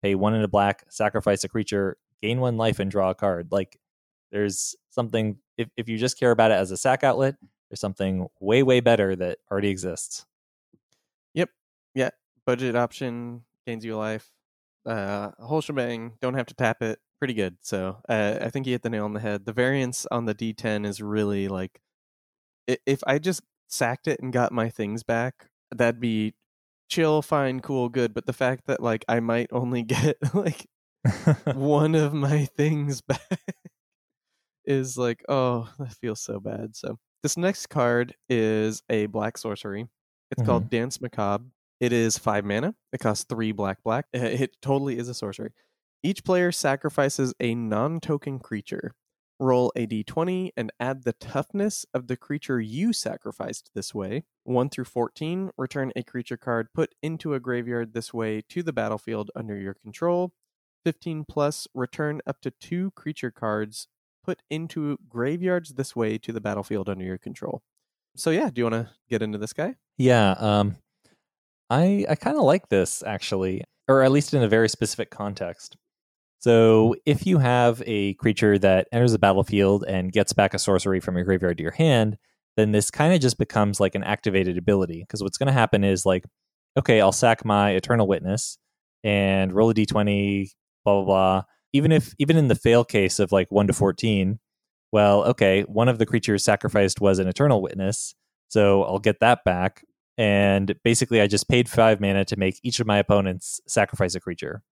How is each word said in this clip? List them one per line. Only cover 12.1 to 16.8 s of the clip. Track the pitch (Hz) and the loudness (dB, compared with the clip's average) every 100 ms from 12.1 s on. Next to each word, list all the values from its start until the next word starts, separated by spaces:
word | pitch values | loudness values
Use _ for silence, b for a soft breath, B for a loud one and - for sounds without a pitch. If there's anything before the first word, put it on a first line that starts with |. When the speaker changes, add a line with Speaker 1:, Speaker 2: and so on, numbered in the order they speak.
| - _ _ - | -6 _ _ -4
Speaker 2:
Budget | 123 127 120 | -2 -2 -2
option, | 120 - 131 120 120 120 117 _ - | -2 -4 -10 -8 -12 -16 _ _ -12
gains | 113 113 | -12 -8
you | 110 | -6
a | |
life. | 107 110 _ _ _ _ _ _ - | -6 -8 _ _ _ _ _ _ -8
Uh, | 113 98 101 98 - | -6 -4 -6 -8 -12
whole | 120 156 | -4 -4
shebang. | - 143 120 117 117 117 | -4 -4 -4 -6 -10 -8
Don't | 127 131 | -6 -4
have | 120 | -8
to | - | -4
tap | 120 107 | -2 -2